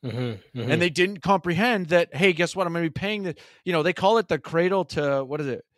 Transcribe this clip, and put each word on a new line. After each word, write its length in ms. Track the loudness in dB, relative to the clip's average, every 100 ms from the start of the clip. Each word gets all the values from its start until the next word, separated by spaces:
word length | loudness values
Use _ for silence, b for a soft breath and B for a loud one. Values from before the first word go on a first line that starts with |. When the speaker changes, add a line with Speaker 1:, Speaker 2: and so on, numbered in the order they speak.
Speaker 1:
Mm-hmm, 560 | -8 -6 -6 -8 _ -8
mm-hmm. 120 | -2
Speaker 2:
And 100 | 0
they 80 | 0
didn't 320 | 2 0 0
comprehend 640 | 0 0 2 0 2 0 2
that, 260 | 2 2
hey, 200 | 2 2
guess 220 | 2 0 0
what? 120 | -2
I'm 60 |
gonna 120 | 0 -2
be 40 |
paying 340 | -4 -6 -4
the, 120 | -6 -8 B B
you 80 | -4
know, 120 | 0
they 100 | 0
call 240 | 2 4 4
it 100 | 2
the 100 | -4
cradle 460 | -2 0 2 0 -2
to, 380 | -2 0 0
what 160 | -2 -6
is 80 | -6
it? 160 | -8 -10